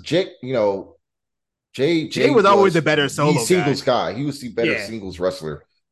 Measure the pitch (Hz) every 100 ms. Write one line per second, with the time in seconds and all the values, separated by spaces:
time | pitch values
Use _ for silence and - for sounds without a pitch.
0 | - 170 190 - 127 127 104 98 - _
1 | _ _ _ _ _ _ _ - 143 165
2 | 151 - - 247 196 196 196 165 156 151
3 | 139 - 151 - 117 180 147 127 - 120
4 | 85 101 143 - 123 113 131 131 101 113
5 | 95 87 92 90 78 73 _ _ _